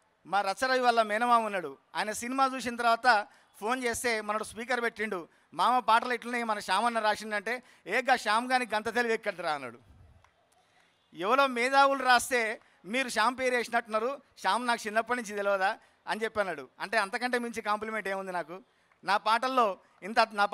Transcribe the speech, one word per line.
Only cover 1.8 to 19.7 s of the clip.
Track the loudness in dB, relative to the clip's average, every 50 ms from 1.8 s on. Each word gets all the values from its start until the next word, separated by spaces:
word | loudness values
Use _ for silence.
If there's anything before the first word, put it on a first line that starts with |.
| _ _ -6
ఆయన | -4 -4 -4
సినిమా | -4 -6 -8 -6 0 0 0 0 0
చూసిన | -2 -6 -6 -6
తర్వాత | -2 2 2 2 4 6 6 4 4 2 -2 -10 -20 _ _ _ -8
ఫోన్ | -4 -2 -2 0 -2
చేస్తే | -2 -2 -2 0 0 0 0
మనడు | -2 -2 -4 -4 -4
స్పీకర్ | -6 -8 -10 -4 -2 -2 0
పెట్టిండు, | 0 -2 -2 -4 -4 -4 -4 -6 -6 -10 _ _ _ _ -4
"మామ | 0 2 2 4 2
పాటలు | 4 4 4 4 4 2 -2
ఎట్లున్నాయి, | -4 -4 -6 -6 -4 -2
మన | -2 -4 -4
శ్యామన్న | -2 0 0 2 2 2 0 2
రాసిండంటే," | 2 0 0 0 -4 -6 -6 -4 -4 -4 -6 -6 -8 -14 -20 _ _ -4
"ఏ | -2 -2
గా | 2 2 2
శ్యామ్ | 2 2 2 0 0 2 0
గాని | 0 0 0 -2 -2
గంత | -4 -2 -2 -2
తెలివి | 0 0 0 0
ఎక్కడిరా?" | -2 -2 -4 -6 -4 -4 -4
అన్నాడు. | -4 -4 -6 -10 -14 -16 -20 _ -20 -20 -20 -20 _ _ _ _ _ _ _ _ _ _ _ _ _ _ _ _ _ _ _ _ -10
ఎవరో | -6 0 2 4 4 4 2
మేధావులు | 2 0 0 2 4 6 6 6 4 2 4
రాస్తే | 4 4 4 4 2 0 0 0 -2 -4 -8 -12 _ _ _ -12
"మీరు | -6 -4 -4 -2 -2 0
శ్యామ్ | 0 0 0 0 0
పేరు | -2 0 0
వేసినట్టున్నారు, | 0 -2 -2 -2 -2 -2 -2 -2 -2 -2 -2 -6 -8 -12 _ _ -6
శ్యామ్ | -2 0 0 0 0 -2
నాకు | -2 -2 -4 -2
చిన్నప్పటి | -2 -2 -2 0 -4 -4
నుంచి | -4 -6 -6 -4
తెలియదా?" | 0 0 0 2 2 0 -2 -4 -8 _ _ _ _ -8
అని | -6 -4 -4
చెప్పి | -4 -2 -2
అన్నాడు. | -2 -2 -2 -6 -10 -14 _ -10 -8
అంటే | -2 0 0 0
అంతకంటే | 0 -2 -4 -2 -2 -2 -2 -2
మించి | -4 -6 -6 -4 -2
కాంప్లిమెంట్ | -2 -2 -4 -4 -6 -6 -4 -4 -4
ఏముంది | -4 -6 -4 -6 -6
నాకు? | -6 -6 -10 -16 -16 _ _ _ _ _ _ _ -2
నా | 0 0 0
పాటల్లో | 2 2 2 2 2 2 2 2 2 2